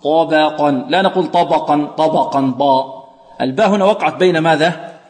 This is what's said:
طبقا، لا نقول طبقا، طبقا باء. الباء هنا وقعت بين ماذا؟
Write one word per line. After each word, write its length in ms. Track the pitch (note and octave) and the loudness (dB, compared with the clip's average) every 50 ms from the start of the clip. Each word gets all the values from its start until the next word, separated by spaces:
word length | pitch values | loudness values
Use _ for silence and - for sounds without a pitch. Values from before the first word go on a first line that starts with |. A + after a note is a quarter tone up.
| _ | _
طبقا، 800 | C#3+ D3+ D#3+ E3 D3+ D#3 D#3 D#3 D#3 D3+ - D3 D3 C#3+ C3 B2 B2 | 0 2 2 2 2 2 2 2 2 0 0 0 0 0 0 -2 -2
لا 120 | C#3+ F3+ | -2 0
نقول 260 | G3 F#3+ F#3 F#3 F3+ | 0 0 0 0 -4
طبقا، 580 | D3+ - F3 F3 D#3+ E3 D#3 D#3 - D3+ D3 D3 C#3+ - | 0 2 0 2 2 0 -2 0 0 0 0 0 -4 -2
طبقا 440 | - D#3 D#3+ D#3 D3+ C#3+ - - C#3 | 0 0 0 2 0 -2 0 -2 -2
باء. 600 | C3+ C3+ B2+ A#2+ C#3+ C#3+ C3+ C3 C3+ C3 - - - - - - - - - - | -2 -2 -2 0 0 2 2 2 0 -4 -10 -16 -18 -20 -20 -20 -20 -20 -10 -6
الباء 280 | B2+ C3 C3 C3+ G#3+ G3+ | -6 -6 -2 0 0 2
هنا 160 | G3 G#3 F#3+ | 2 2 2
وقعت 300 | G3 G#3+ G#3 - D#3 D3+ | 2 2 2 0 -4 -2
بين 220 | - F3+ F#3 E3+ | 0 0 2 2
ماذا؟ 540 | D#3+ D#3 E3 D#3+ D3 D3+ E3+ E3+ - - - - - - | 2 2 2 2 2 2 0 -2 -4 -12 -16 -18 -20 -20